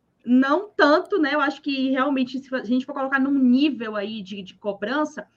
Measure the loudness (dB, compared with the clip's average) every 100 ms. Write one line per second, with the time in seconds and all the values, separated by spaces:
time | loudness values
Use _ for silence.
0 | _ _ 2 2 4 0 -2 2 4 4
1 | 2 0 0 0 -2 -4 -6 -2 0 0
2 | 0 0 -2 -6 -6 -6 -2 -2 -2 -4
3 | -2 0 2 4 4 4 2 0 -6 -6
4 | -6 -8 -10 -12 -14 -10 -8 -6 -4 -2
5 | -4 -8 -18